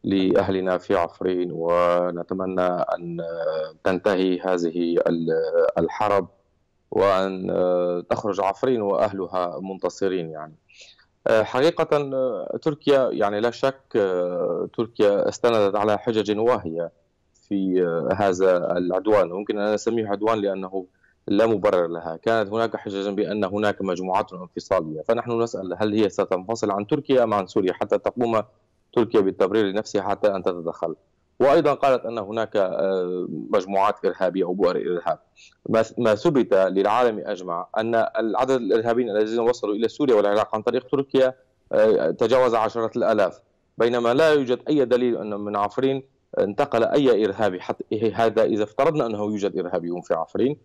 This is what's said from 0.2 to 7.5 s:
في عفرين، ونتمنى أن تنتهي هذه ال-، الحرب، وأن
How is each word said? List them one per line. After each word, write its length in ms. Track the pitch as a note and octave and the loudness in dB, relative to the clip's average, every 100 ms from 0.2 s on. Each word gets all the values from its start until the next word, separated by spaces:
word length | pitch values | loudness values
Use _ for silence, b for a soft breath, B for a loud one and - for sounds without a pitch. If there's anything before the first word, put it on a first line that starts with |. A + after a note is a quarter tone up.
| F#2+ G2 F#2+ F#2+ F#2 F2+ | 2 2 0 -2 -2 -4
في 180 | - G2 | 0 0
عفرين، 540 | E2+ - F#2 F2+ F2 | 0 -4 -4 -2 -4
ونتمنى 1080 | E2 E2 F2 F2 F2 F2 E2+ F2 F#2 F#2+ F#2 | -4 0 2 4 2 0 -4 -8 -6 -4 -2
أن 560 | F2+ F2 - E2+ E2+ E2+ E2+ E2 D#2+ D#2+ D#2 - | 0 0 -4 -4 -6 -8 -8 -6 -4 -4 -6 -6
تنتهي 560 | G2 F2+ G#2+ F#2 F#2 F2+ | -2 0 0 2 2 0
هذه 560 | F#2 F2+ E2+ E2+ E2+ E2+ E2 | 0 0 0 -2 0 2 2
ال-، 600 | E2 E2 D#2+ D#2+ E2+ E2 - | 2 0 -2 0 2 2 2
الحرب، 500 | E2 - G#2+ G2+ F2 _ _ _ _ _ _ | -2 -2 0 2 0 _ _ _ _ _ _
وأن 560 | - G2 F#2+ F#2+ F#2+ F#2 | 2 4 4 0 -4 -4